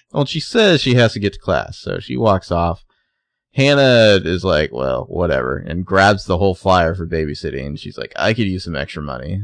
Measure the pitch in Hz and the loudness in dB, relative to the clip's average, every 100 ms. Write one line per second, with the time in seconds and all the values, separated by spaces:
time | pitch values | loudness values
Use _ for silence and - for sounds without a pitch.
0 | _ - 139 160 - 233 208 156 135 123 | _ -4 -2 -4 -2 2 4 4 4 4
1 | 113 107 98 - - 82 - - - 90 | 4 2 -4 -4 -2 -2 -2 -10 -8 -8
2 | - 123 113 95 - 85 85 85 _ _ | -6 -2 2 2 0 -2 -2 -4 _ _
3 | _ _ _ _ _ - 139 139 135 120 | _ _ _ _ _ 0 4 4 6 6
4 | 107 98 90 90 92 78 78 62 67 64 | 6 4 2 -2 0 0 0 -2 -4 -4
5 | - 85 85 67 62 - - 85 92 95 | -4 -4 0 0 -2 -6 -6 -8 0 4
6 | 101 98 - 87 98 90 98 92 82 90 | 4 2 0 0 0 0 2 2 2 -2
7 | 82 82 76 73 78 67 69 73 - - | -4 -4 -4 -6 -8 -8 -8 -10 -12 -14
8 | - - 110 113 101 92 87 73 71 80 | -12 -4 -2 0 -2 -4 -6 -8 -8 -10
9 | 73 64 69 98 | -10 -10 -8 -8